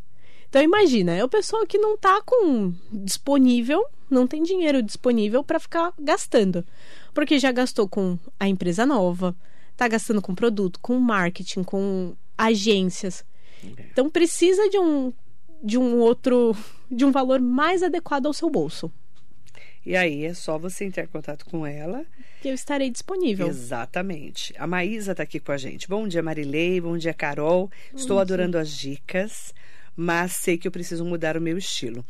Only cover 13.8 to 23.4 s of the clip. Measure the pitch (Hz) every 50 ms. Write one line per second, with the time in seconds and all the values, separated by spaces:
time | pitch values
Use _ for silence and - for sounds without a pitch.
13.8 | - - - 254 277 320 - 339 339 - - - 339 370 370 392 427 392 392 403
14.8 | 359 320 294 277 262 254 - - - - - - - - - - 214 208 226 254
15.8 | 254 240 233 240 233 233 240 - - 262 247 247 240 226 202 214 - - - -
16.8 | - - 254 233 285 277 262 277 262 254 262 262 247 247 247 269 302 339 381 339
17.8 | 370 339 339 339 - - 294 277 254 302 277 - 339 320 277 175 143 156 - -
18.8 | 165 165 - - - - - - - - - - - - - - - - - -
19.8 | - 175 180 185 180 160 143 143 151 165 175 - - 165 156 151 165 185 180 -
20.8 | 202 190 - 175 160 - - 156 - 147 147 - - - 175 160 156 143 147 147
21.8 | 151 175 214 277 330 - - - - - - - - 269 262 254 - - 285 277
22.8 | 269 254 240 - - - 392 370 359 247 196 190